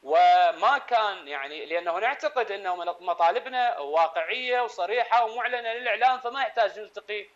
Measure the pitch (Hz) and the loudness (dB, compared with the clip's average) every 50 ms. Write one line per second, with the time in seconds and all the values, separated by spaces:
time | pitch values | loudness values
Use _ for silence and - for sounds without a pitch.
0 | _ 131 151 170 180 180 180 180 180 170 165 160 185 226 277 277 262 - 247 233 | _ 2 4 6 8 8 8 8 6 4 2 2 2 2 2 2 0 0 0 2
1 | 220 208 196 185 160 143 147 143 135 143 151 156 117 147 160 175 175 175 165 180 | 2 0 -2 -6 -10 -10 -8 -8 -8 -8 -10 -10 -8 -4 -4 -4 -2 -2 -2 0
2 | 208 240 285 285 - 302 - 254 226 214 196 202 196 185 180 175 170 175 170 - | 0 -2 -2 -2 -4 -4 -2 -2 -2 -2 -4 -6 -4 -6 -6 -4 -4 -6 -6 -6
3 | 180 185 170 170 170 165 185 240 233 254 254 254 247 240 - - 147 143 147 160 | -4 -4 0 2 4 4 4 2 -2 -4 -2 0 0 0 0 -2 -6 -2 2 2
4 | 165 160 - 175 160 165 214 247 254 247 247 247 247 220 - - 190 196 214 247 | 2 2 0 -4 -4 -4 -4 -6 -2 -2 0 0 0 -2 -4 -6 -4 -2 0 -2
5 | 233 233 214 240 240 220 220 240 233 240 247 240 233 226 226 240 247 254 247 220 | 0 2 2 2 2 2 -2 -4 -4 -4 -4 -4 -4 -4 -6 -4 -4 -4 -2 2
6 | 247 254 254 247 247 240 240 269 269 220 - 233 220 196 - 202 214 190 _ 208 | 2 2 2 2 -4 -8 -4 -4 -6 -4 0 0 0 0 0 -6 -16 -14 _ -16
7 | - - 208 208 196 - _ | -12 -10 -10 -10 -10 -12 _